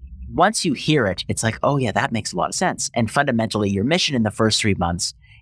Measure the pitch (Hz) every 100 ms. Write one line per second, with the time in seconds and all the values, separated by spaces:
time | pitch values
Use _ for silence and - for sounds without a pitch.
0 | - - - 117 190 220 180 120 - 151
1 | 104 90 - - 110 - 127 143 120 101
2 | 135 113 - 87 78 - 180 - - -
3 | 113 143 143 117 110 104 101 98 117 175
4 | - 131 107 - 110 - 110 95 87 87
5 | - - - -